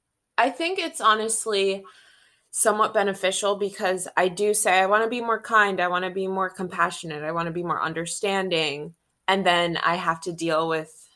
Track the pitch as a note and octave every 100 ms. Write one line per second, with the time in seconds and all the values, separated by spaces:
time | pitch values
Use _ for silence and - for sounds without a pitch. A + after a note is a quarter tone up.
0 | _ _ _ - B3+ C4 E4+ F#4 E4 -
1 | A3 G#3+ A3 A3 A3+ G3 G3 G3 G3 -
2 | - _ _ _ _ - A3+ G#3+ G#3+ G#3
3 | G3+ G3 F#3 F#3+ G3+ G3 G3+ - G3 F#3
4 | - - F#3 F3 G#3 G#3 G#3 F#3 F#3+ G#3
5 | A3+ B3 A#3 A3 A3 A3 G3+ F#3 F3+ F3+
6 | F#3 F#3 F#3+ F#3+ F#3 F#3 F3+ - F3 -
7 | E3 D3+ D3+ E3 E3+ E3+ F3 D3+ D#3 D#3+
8 | E3+ - G3+ G3 F#3+ E3 D3+ C#3+ D#3 -
9 | _ _ - G3 F#3 F3 E3+ E3 E3 F3
10 | F3 E3 F#3 E3 E3 D#3+ E3 D#3+ D#3+ -
11 | -